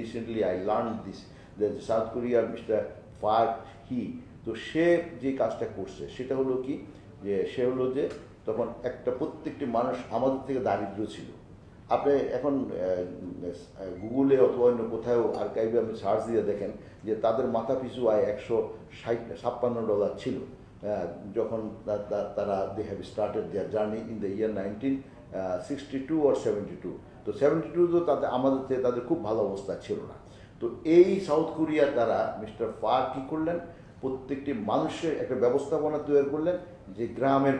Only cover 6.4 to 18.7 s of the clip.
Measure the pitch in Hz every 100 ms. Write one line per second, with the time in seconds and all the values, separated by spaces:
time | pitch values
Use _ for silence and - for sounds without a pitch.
6.4 | 131 127 131 147 - - - - 98 98
7.4 | - 127 123 131 127 135 147 - - -
8.4 | - 113 110 - 123 - - - 156 -
9.4 | 151 - 127 117 127 123 - 117 135 135
10.4 | - 131 104 101 101 110 104 87 85 -
11.4 | - - - - - 123 143 139 - 127
12.4 | 143 135 107 90 92 90 87 - 90 -
13.4 | 85 - - - 92 90 107 131 139 127
14.4 | 117 123 123 117 113 113 120 120 107 -
15.4 | 104 110 110 117 110 - 98 110 117 113
16.4 | 101 98 98 - - - 104 107 113 113
17.4 | 120 113 117 127 123 131 113 104 101 101
18.4 | - 113 -